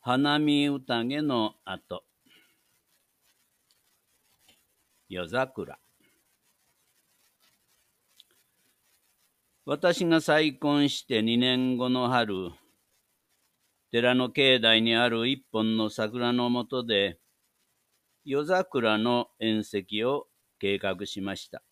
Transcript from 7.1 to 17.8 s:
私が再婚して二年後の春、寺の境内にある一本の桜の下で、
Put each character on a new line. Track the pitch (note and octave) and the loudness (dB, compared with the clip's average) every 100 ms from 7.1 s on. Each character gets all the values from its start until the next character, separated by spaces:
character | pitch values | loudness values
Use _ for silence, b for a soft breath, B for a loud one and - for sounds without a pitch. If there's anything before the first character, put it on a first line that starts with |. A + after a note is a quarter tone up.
| _ _ _ _ _ _ _ _ _ _ _ - _ _ _ _ _ _ _ _ _ _ _ _ _ | _ _ _ _ _ _ _ _ _ _ _ -20 _ _ _ _ _ _ _ _ _ _ _ _ _
私 | - D3 F3+ E3+ | -6 0 0 2
が | F3 E3 | 2 2
再 | D#3 D3+ D#3 C3 | 4 2 2 -2
婚 | D3 C#3+ C#3+ | 0 2 2
し | - - | -2 -2
て | A2+ | 0
二 | A2 A#2 | 2 2
年 | B2+ B2+ B2+ B2 | 2 2 0 0
後 | B2+ | 0
の | B2+ A#2+ | 0 0
春、 | B2+ A2+ F#2+ F2+ - _ _ _ _ _ _ _ _ _ _ _ _ _ | 0 0 -4 -6 -12 _ _ _ _ _ _ _ _ _ _ _ _ _
寺 | A#2 B2 | 2 4
の | B2+ B2+ | 2 0
境 | C3 C3+ B2+ | 2 4 6
内 | A2+ A2+ | 6 4
に | A#2 | 4
あ | A#2 A#2+ | 2 2
る | A#2 A#2+ | 0 -2
一 | C3+ | -4
本 | _ A2 A2 A2 | _ -2 0 0
の | A2 | -2
桜 | G#2+ A2 B2 A#2+ | -4 -6 -2 -2
の | B2 A#2+ | 0 0
下 | B2 A#2 B2+ | -2 -4 -6
で、 | A#2 G2+ G2 E2+ _ _ _ _ _ _ | -2 0 0 -4 _ _ _ _ _ _